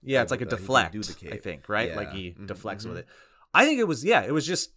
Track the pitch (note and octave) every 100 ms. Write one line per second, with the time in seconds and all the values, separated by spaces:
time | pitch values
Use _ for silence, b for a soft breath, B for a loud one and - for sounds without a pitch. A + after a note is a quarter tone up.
0 | - C3+ A#2 C3 B2 A2+ - C3 F2+ G2+
1 | G#2 G#2 D#2+ G2 - D#2 - G#2 A2+ D#2+
2 | C#2+ F2+ F2+ E2+ G2 G2+ G#2+ G2 G2+ F2
3 | - b b b b - C#4 C#4+ G#3+ D3
4 | D#3 A3 G2+ D3+ C#3 F3+ -